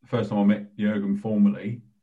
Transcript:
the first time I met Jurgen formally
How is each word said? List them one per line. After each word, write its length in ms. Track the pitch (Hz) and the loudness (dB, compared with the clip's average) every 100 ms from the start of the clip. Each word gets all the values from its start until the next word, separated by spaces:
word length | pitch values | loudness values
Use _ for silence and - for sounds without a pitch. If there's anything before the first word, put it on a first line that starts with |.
the 60 | _ | _
first 220 | 123 104 | -4 -2
time 80 | 104 | 2
I 60 | |
met 320 | 101 104 - - | 2 2 -2 -4
Jurgen 400 | 104 104 98 101 | -2 -2 -2 -4
formally 680 | 110 104 101 90 95 120 - _ | -2 2 2 2 -6 -10 -14 _